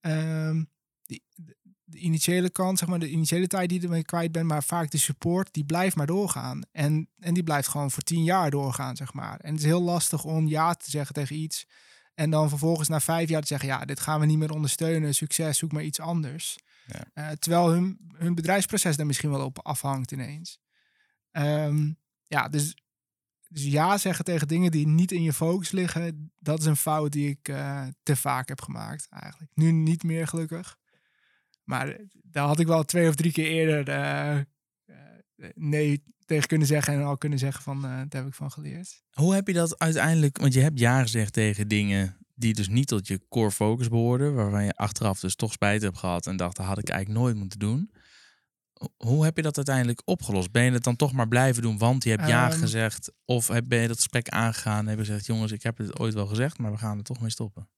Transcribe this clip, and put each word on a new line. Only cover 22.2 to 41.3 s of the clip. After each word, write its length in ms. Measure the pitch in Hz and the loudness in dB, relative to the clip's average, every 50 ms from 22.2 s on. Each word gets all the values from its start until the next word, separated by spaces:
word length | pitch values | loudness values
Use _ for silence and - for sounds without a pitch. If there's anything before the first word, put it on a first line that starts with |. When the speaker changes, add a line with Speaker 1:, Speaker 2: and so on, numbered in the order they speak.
| _ | _
Speaker 1:
ja, 220 | _ 156 143 123 - | _ 0 0 0 0
dus, 280 | 147 147 147 156 170 _ _ _ _ _ _ _ _ _ _ _ _ _ _ _ | 0 -2 -2 -2 -4 _ _ _ _ _ _ _ _ _ _ _ _ _ _ _
dus 160 | 165 156 139 | -10 -6 -2
ja 340 | 143 139 147 156 180 202 202 | 0 2 4 4 4 2 2
zeggen 260 | - 196 175 - 170 | 2 -2 -2 -2 -2
tegen 240 | - 175 160 143 143 | -2 0 -2 0 0
dingen 220 | 165 165 180 175 | 2 2 4 4
die 160 | 160 156 147 | 4 4 4
niet 260 | 156 151 165 180 180 196 | 4 6 4 4 4 2
in 100 | 175 165 | 0 0
je 100 | 160 143 | 0 0
focus 380 | - 160 165 175 202 175 - | 0 0 0 0 0 -2 -2
liggen, 640 | - 190 180 170 - 165 170 170 156 151 151 160 _ _ | -2 -2 -2 -2 -2 -4 -4 -4 -6 -8 -12 -16 _ _
dat 200 | - 151 151 160 | -4 -2 -2 0
is 40 | 156 | 2
een 100 | 156 151 | 2 2
fout 360 | 139 - 156 156 156 151 147 143 | 2 2 0 0 0 0 0 0
die 160 | 147 143 147 | 0 -2 -2
ik, 180 | 139 - _ - | -4 -6 _ -8
eh, 380 | 139 135 143 139 139 139 135 131 135 _ _ | -8 -6 -6 -6 -6 -8 -8 -10 -12 _ _
te 140 | - 143 | 0 0
vaak 320 | 127 - 139 131 127 131 - | 2 2 0 -2 -2 -2 -6
heb 120 | 139 135 - | -10 -12 -10
gemaakt 440 | - - - - - 131 156 - - | -12 -10 -10 -10 -10 -12 -12 -14 -16
eigenlijk. 400 | - - - - - _ 165 - _ | -16 -18 -16 -16 -18 _ -20 -8 _
Nu 180 | - 156 165 165 | 2 4 4 4
niet 300 | 160 160 156 170 160 - | 4 4 2 0 0 0
meer, 240 | 165 160 165 160 | -4 -2 -2 -4
gelukkig. 500 | 147 - 165 165 156 165 165 185 - - _ _ _ _ _ _ _ _ _ _ _ _ _ _ _ _ _ _ | -4 -4 -6 -6 -6 -8 -10 -12 -14 -18 _ _ _ _ _ _ _ _ _ _ _ _ _ _ _ _ _ _
Maar, 240 | - 131 123 135 139 | -6 -4 -4 -4 -4
eh, 160 | - - 214 196 _ _ _ | -8 -12 -16 -20 _ _ _
daar 240 | - 165 151 143 | -6 -2 0 2
had 140 | 143 151 156 | 2 4 4
ik 60 | 170 | 4
wel 180 | 160 170 165 151 | 4 4 2 2
twee 240 | - - 175 170 165 | 2 2 4 4 4
of 60 | 156 | 4
drie 180 | 139 160 170 156 | 4 2 2 2
keer 140 | 170 160 | 2 0
eerder, 420 | 156 160 160 160 160 151 147 143 139 | 0 2 2 2 2 2 2 0 -2
eh, 480 | 143 139 139 143 143 143 147 147 147 143 | -2 -2 -2 -2 -2 -2 -2 0 0 -2
eh, 60 | 143 - _ _ _ _ _ _ _ _ - - - - - - _ _ _ _ - 85 - | -2 -4 _ _ _ _ _ _ _ _ -20 -20 -20 -20 -20 -20 _ _ _ _ -18 -18 -12
nee 480 | - 160 147 147 151 151 147 143 147 _ _ - _ _ | -6 -4 -2 0 2 2 2 0 0 _ _ -20 _ _
tegen 220 | _ 165 151 139 - | _ 0 0 2 2
kunnen 180 | 160 156 151 | 2 2 4
zeggen 280 | 135 151 147 143 - 147 | 4 4 2 2 2 0
en 80 | 143 143 | 0 0
al 120 | 143 143 135 | -2 -4 -4
kunnen 200 | - 151 147 135 | -2 -2 -2 -2
zeggen 240 | 131 139 131 - - | -2 -2 -4 -6 -10
van, 140 | - 139 139 139 | -8 -8 -6 -6
eh, 60 | 131 | -8
"Daar 180 | 127 131 131 147 - 139 131 | -8 -8 -10 -8 -8 -8 -8
heb 40 | |
ik 80 | 139 131 | -8 -10
van 160 | - 143 139 - | -10 -10 -10 -10
geleerd." 500 | - 151 143 135 165 180 - - _ _ _ | -12 -12 -12 -12 -12 -14 -16 -18 _ _ _
Speaker 2:
Hoe 240 | _ - 147 175 190 | _ 2 4 4 4
heb 120 | 196 196 | 2 2
je 60 | 196 185 | 0 2
dat 260 | 170 170 165 - - | 2 2 0 0 0
uiteindelijk, 600 | 160 160 160 139 107 160 165 160 151 143 139 - | 0 2 2 2 4 4 6 6 6 4 2 4
want 140 | - 139 127 | 2 4 6
je 60 | 131 | 6
hebt 180 | 127 156 156 127 | 4 4 4 4
ja 220 | 120 117 123 135 127 | 4 4 6 4 2
gezegd 300 | 113 110 117 107 104 | 2 2 0 0 0